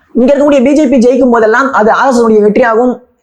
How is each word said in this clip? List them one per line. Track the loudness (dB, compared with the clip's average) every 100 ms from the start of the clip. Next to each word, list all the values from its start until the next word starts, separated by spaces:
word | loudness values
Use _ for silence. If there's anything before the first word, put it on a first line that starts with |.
| _
இங்க | -2 0
இருக்கக்கூடிய | 0 0 0
பி | 0
ஜே | 0 0
பி | 0
ஜெயிக்கும் | 0 0 0
போதெல்லாம் | 0 0 0 -2
அது | -2 0
ஆர் | 0 0
எஸ் | 0
எஸ் |
உடைய | 0 0
வெற்றியாகவும் | 0 0 0 0 -2 -4 -12 _